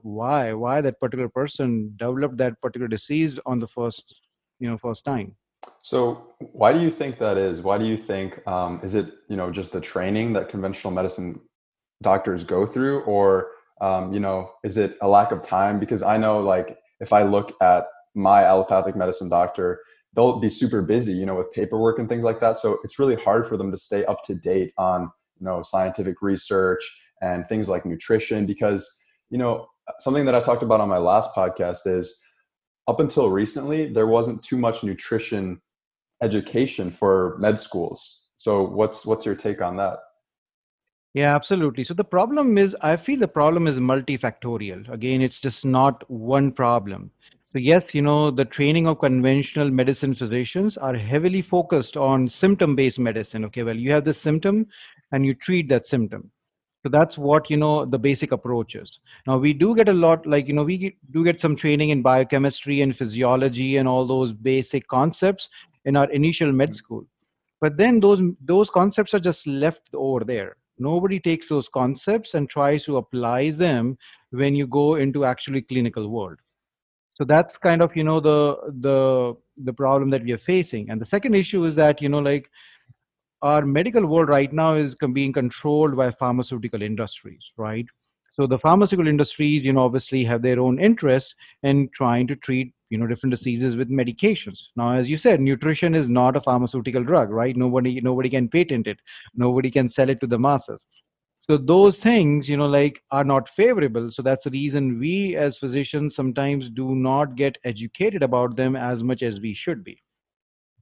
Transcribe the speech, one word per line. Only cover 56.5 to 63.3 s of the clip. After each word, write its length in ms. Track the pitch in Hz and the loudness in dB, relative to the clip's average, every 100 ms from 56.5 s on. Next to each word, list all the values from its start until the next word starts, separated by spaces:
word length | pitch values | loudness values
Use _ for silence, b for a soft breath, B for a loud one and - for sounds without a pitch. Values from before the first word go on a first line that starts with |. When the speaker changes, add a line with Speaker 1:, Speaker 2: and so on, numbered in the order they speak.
| _ _ _ | _ _ _
Speaker 1:
So 40 | 139 | 0
that's 300 | 147 160 - | 2 2 0
what, 320 | 139 151 151 | 2 2 2
you 60 | 151 | 0
know, 280 | 151 151 | 2 0
the 140 | 135 123 | 0 0
basic 320 | 135 135 - | 0 0 -2
approach 460 | 127 123 120 110 - | -4 -2 -4 -4 -12
is. 240 | - - b b - | -18 -20 b b -2
Now, 100 | 131 | 0
we 160 | 147 | 2
do 220 | 143 196 | 2 2
get 140 | 226 208 | 4 4
a 40 | |
lot, 340 | 180 165 160 156 | 6 6 4 2
like, 200 | 147 135 | 0 0
you 80 | |
know, 80 | 147 | -2
we 160 | 147 185 | 0 -2
get, 160 | 190 - 135 | -6 -10 -6
do 120 | 151 | 0
get 160 | 170 170 | 0 2
some 160 | 165 147 | 0 0
training 340 | 156 147 151 | 2 2 2
in 120 | 143 | 2
biochemistry 800 | 127 131 131 139 139 - 143 143 | 4 4 4 2 0 -2 -4 0
and 140 | 135 123 | 0 0
physiology 800 | 120 110 127 | -6 0 2